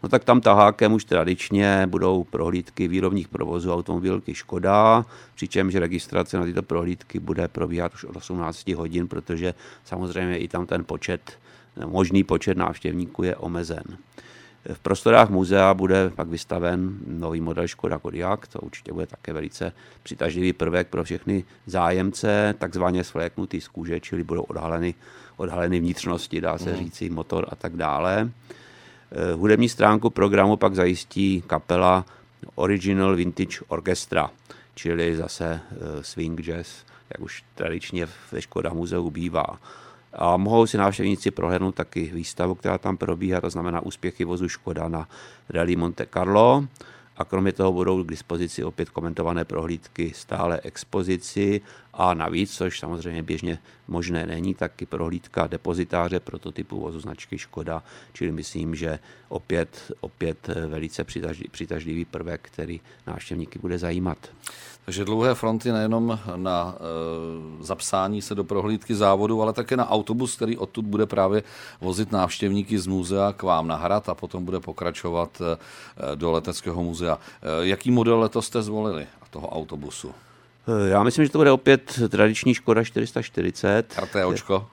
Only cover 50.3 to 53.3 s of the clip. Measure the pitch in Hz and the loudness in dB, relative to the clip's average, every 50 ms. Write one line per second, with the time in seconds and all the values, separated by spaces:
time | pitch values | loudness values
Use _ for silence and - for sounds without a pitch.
50.3 | - 90 87 87 85 - - - - - - _ - 95 90 90 92 85 - - | -4 -2 0 0 -2 -2 -4 -10 -12 -14 -14 _ -4 -2 0 0 -2 -2 -4 -6
51.3 | - 98 101 101 101 101 - - - - - _ - - 92 90 90 80 80 85 | -2 0 2 2 2 0 -2 -8 -20 -20 -20 _ -2 0 2 2 2 2 0 -2
52.3 | 85 87 101 101 - - 92 92 87 - - 76 85 85 80 87 82 82 80 82 | 0 0 -2 -2 -2 -4 -4 -4 -4 -6 -8 -8 -8 -8 -8 -8 -6 -6 -4 -4